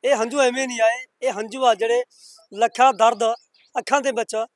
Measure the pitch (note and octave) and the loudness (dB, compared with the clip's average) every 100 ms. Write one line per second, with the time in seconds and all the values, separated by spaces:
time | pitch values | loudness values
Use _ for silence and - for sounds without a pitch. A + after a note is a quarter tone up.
0 | B3+ B3+ A#3 C#4+ B3+ B3 B3+ A#3 A3+ B3 | 2 0 0 0 0 0 -6 0 0 0
1 | C4 _ B3+ G3+ A3 C4 B3+ G#3 A3+ A#3+ | -10 _ -6 -4 -8 0 2 2 0 0
2 | - _ - - _ G3 A3+ - C4 A3 | -2 _ -20 -20 _ -2 -2 4 2 6
3 | A3+ A3+ A3+ A#3 _ _ _ C4 - C#4+ | 2 2 -2 -4 _ _ _ -10 -2 0
4 | C4+ A#3 A3 A3 A3+ | 0 -4 -4 -6 -8